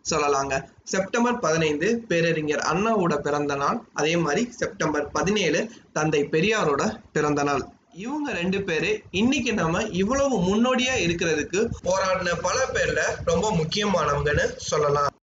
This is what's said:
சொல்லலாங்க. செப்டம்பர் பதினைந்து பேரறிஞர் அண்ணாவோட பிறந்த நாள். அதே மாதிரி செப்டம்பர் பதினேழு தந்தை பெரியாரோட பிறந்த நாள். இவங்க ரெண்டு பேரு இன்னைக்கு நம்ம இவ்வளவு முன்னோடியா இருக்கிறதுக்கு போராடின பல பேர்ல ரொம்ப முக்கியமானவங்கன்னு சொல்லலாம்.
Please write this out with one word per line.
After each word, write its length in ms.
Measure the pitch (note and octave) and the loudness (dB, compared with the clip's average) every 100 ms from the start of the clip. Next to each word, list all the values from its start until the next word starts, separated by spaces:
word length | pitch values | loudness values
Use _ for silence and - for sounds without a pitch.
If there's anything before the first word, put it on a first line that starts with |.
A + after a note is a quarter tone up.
| - | -2
சொல்லலாங்க. 540 | D#3+ C#3+ C#3 C#3 C3+ - - | 0 2 0 0 -4 -6 -20
செப்டம்பர் 560 | - F#3+ F#3+ A#3+ A#3+ A#3 | -6 -4 -2 0 0 0
பதினைந்து 640 | D#3+ E3 D#3 D3 F#3 A#3 - | 0 2 2 0 0 -2 0
பேரறிஞர் 520 | E3+ E3 D#3 D3+ C#3+ | 2 2 0 0 -2
அண்ணாவோட 560 | - E3 A3 G#3+ E3+ D3 | 0 0 2 2 2 0
பிறந்த 400 | D3 D3 C#3+ C#3 | 0 -2 -2 0
நாள். 260 | D3 A#3 - | -2 -2 -6
அதே 240 | - D3+ E3+ | -2 0 2
மாதிரி 340 | D#3+ E3 A#3+ | 0 0 -2
செப்டம்பர் 600 | - D#3+ - D#3+ D3 C#3+ | -4 -6 -2 -2 -2 -2
பதினேழு 600 | D3+ D#3 G#3 E3+ E3 A#3 - - | -2 0 2 2 0 -2 -10 -8
தந்தை 300 | D#3+ D#3 D3+ | -2 0 2
பெரியாரோட 720 | C#3+ D#3 G3+ A3 D#3+ C#3 F#3+ A3+ - | 2 2 2 2 0 0 -2 -4 -4
பிறந்த 300 | D#3 D3+ D3 | 0 2 2
நாள். 220 | C#3+ C#3 - - _ | 0 -2 -4 -16 _
இவங்க 380 | E3 A3+ D4+ D4 | -12 -8 -4 -4
ரெண்டு 300 | F#3+ F3+ F#3+ | -2 0 -2
பேரு 400 | F#3 D#3+ E3+ G#3+ - | 0 0 0 -2 -2
இன்னைக்கு 420 | F3+ A#3+ D4 A#3 | 0 2 2 0
நம்ம 300 | G#3 E3 F3+ | 0 0 0
இவ்வளவு 540 | A#3 F3 G3 C4+ C#4 A3+ | -2 -2 0 2 2 2
முன்னோடியா 560 | F3 G#3 B3+ B3+ B3+ B3+ | 2 2 4 2 0 0
இருக்கிறதுக்கு 720 | F3 E3+ F3 D3+ C#3 F3+ A#3 - | 0 0 0 0 0 0 -2 -2
போராடின 460 | - F#3+ F#3+ F#3 F3+ E3+ | -2 0 0 0 -2 -2
பல 240 | F3+ A3+ C4 | -2 -2 -2
பேர்ல 260 | G#3+ D#3+ D3+ F#3 A3 E3+ | 0 0 0 -2 -2 0
ரொம்ப 260 | E3 G#3+ | 0 2
முக்கியமானவங்கன்னு 1040 | F3 D#3 G#3 G#3 F3+ D3 C#3+ C#3+ D#3 A3+ - | 0 0 0 0 2 0 0 2 2 0 -4
சொல்லலாம். 520 | - D#3 D3 D3 C#3+ - | -4 0 2 2 0 -4